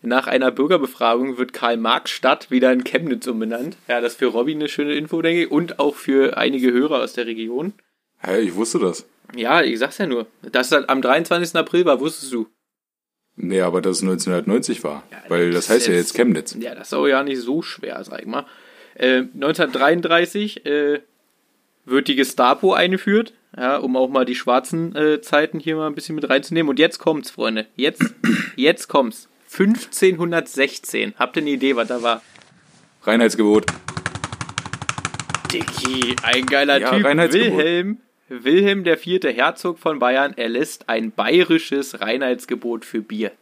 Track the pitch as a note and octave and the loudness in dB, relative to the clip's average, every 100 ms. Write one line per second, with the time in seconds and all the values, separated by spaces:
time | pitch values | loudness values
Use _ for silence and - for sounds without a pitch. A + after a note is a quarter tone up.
0 | A#2+ B2+ - C3 C3 B2 D3 F3+ B2+ - | 0 0 2 2 2 0 2 2 0 0
1 | A#2 A#2+ C3 B2 B2 - A#2+ A#2 A2+ B2 | 2 2 0 -4 -6 -2 -2 0 0 0
2 | - - B2+ - - B2+ B2+ B2+ B2 C3 | -2 -2 0 0 0 2 4 2 0 -4
3 | D3+ A#2+ B2+ A2+ A2 A#2 D3 D3+ - A#2+ | -2 -4 -4 -6 -4 -6 -8 -12 -4 -2
4 | A#2+ - B2+ A2+ C3 D3+ D3 - D3 D3 | -2 0 0 0 -2 -2 -6 -4 -2 -4
5 | D#3 E3 E3 E3+ E3 D3 E3+ - C#3+ C#3+ | -2 -2 0 0 2 0 -2 0 0 0
6 | - C3+ C3+ - A2+ C3+ B2+ B2 D3 C#3 | 2 4 4 2 0 2 2 2 2 0
7 | A#2 - A#2 A2+ A2+ B2 F3 - _ _ | -2 -6 -6 -6 -6 -6 -6 -10 _ _
8 | _ _ - F#2+ G#2 F2 A2+ F3 F#2+ E2 | _ _ -2 0 0 -2 -2 0 0 -2
9 | - _ _ B2 A2+ E3 C#3 A#2 C#3 - | -14 _ _ -6 2 2 2 0 -4 -2
10 | F#3 A#2+ A2+ _ - B2 B2+ D3+ C3+ C3+ | -2 -2 -6 _ -4 -2 2 2 2 0
11 | B2+ D3 E3 F3 E3+ E3 D#3+ E3+ F3 C3 | 2 2 2 -2 0 -2 0 2 4 2
12 | D3 D3+ C3+ B2 G#2+ _ _ _ _ _ | 0 -6 -8 -6 -6 _ _ _ _ _
13 | _ _ _ - F2 F#2 F2+ F2+ F2+ F2+ | _ _ _ -10 -2 0 2 2 0 0
14 | F#2+ F2+ - F2+ F2+ A2+ - A#2 D#2 D2 | -2 -2 0 -2 2 0 0 -6 -6 -10
15 | - - - F2 F2 F2 - A#2 A#2 F2 | -14 -20 -4 0 2 2 2 2 4 2
16 | E2+ - B2 D#2+ - - A#2 - - C#3+ | 0 2 2 2 -2 -12 -12 -12 -8 -2
17 | C#3+ C3+ C#3+ C3+ A#2+ D3+ - - - - | 2 2 0 -6 -4 -4 -6 -12 -12 -12
18 | - - - A#2+ - - - - - - | -12 -14 -8 -10 -10 -20 -20 -20 -20 -2
19 | B2+ C3 B2+ - C#3 D#3+ D3+ B2+ C#3 F3 | 2 2 0 -4 -2 0 0 2 2 2
20 | E3 E3+ F3 G3+ G#3 - - D3 D3 D3 | 2 2 2 -2 -6 -6 -4 0 0 -2
21 | _ _ _ _ _ _ _ _ - C3 | _ _ _ _ _ _ _ _ 0 0
22 | C#3 C3+ C3 - B2 C#3+ F#3 F#3+ F3+ F#3 | 2 0 0 2 2 4 2 2 2 0
23 | - G#3 A3+ _ _ - B2+ C#3+ C3 B2+ | 2 0 0 _ _ -6 -2 0 0 0
24 | C3 C3 B2 B2 - B2 - E3 E3 D3 | 2 2 0 -2 2 0 0 -4 -4 0
25 | D3+ D3+ - D3 D#3 D#3+ D#3+ D#3 D#3 D3 | 2 0 0 0 0 -4 -4 -4 -4 -6
26 | - D#3 D3 C3+ C#3 E3 D#3 C3+ E3 - | -8 -6 0 0 2 -2 0 2 2 2
27 | - D3+ B2+ - A2+ A2 A2 - C#3 - | -2 -2 -6 -6 -4 -4 -8 -4 -4 0
28 | - - - - - - C#3 - - D3 | -4 -2 -2 -2 -4 0 2 2 0 0
29 | B2 - - _ _ - G3 A#3+ - - | 0 -4 -20 _ _ 0 2 2 -2 2
30 | F#3+ E3+ F3 E3+ - - C3+ - - A2+ | 2 2 0 -2 -2 -2 -2 -2 -8 -4
31 | G#2 - B2 - D3+ C3+ C3 B2 A2+ B2 | -4 -2 -2 -2 -2 0 0 0 -2 -2
32 | A#2 A2+ _ - _ _ _ _ _ _ | -2 -2 _ -20 _ _ _ _ _ _
33 | - A2+ A#2 A2 G#2 G#2+ G2+ - - - | 0 4 4 4 4 4 2 -6 -12 -10
34 | - - - - - - - - - - | -10 -10 -12 -12 -10 -10 -10 -10 -8 -8
35 | - - - - - - - - B2+ C3 | -10 -12 -8 -8 -4 -4 -4 -4 -4 0
36 | A#2+ B2 A#2 B2+ C3 C#3 C#3+ C#3 A2+ G3+ | -2 0 0 0 2 2 4 2 4 4
37 | G3+ D3 E3+ F3 A#3 - D#3 F3 F#3+ G#3+ | 4 4 4 4 4 2 2 0 -2 -6
38 | _ _ _ B2+ B2 E3+ G3+ G3 F3 D#3 | _ _ _ -4 4 4 4 2 0 0
39 | - F#3 D#3 A#2 C#3+ - F3+ E3 E3 D3 | 0 0 0 2 0 0 -6 -4 -4 0
40 | B2 C3 C#3 - A#2 A#2+ D#3 - - A2+ | 2 2 0 -2 -4 -2 -4 -6 -4 -2
41 | A2+ - G#2+ E3+ E3+ D#3+ - C#3 C3+ - | -2 -2 2 4 4 2 2 -4 -4 -6
42 | G2+ B2+ C3+ B2+ - B2 A#2+ A#2 - A#2 | -4 -2 0 -2 -4 -6 -4 -6 -6 -8
43 | G#2 G#2+ G#2+ - | -6 -6 -6 -8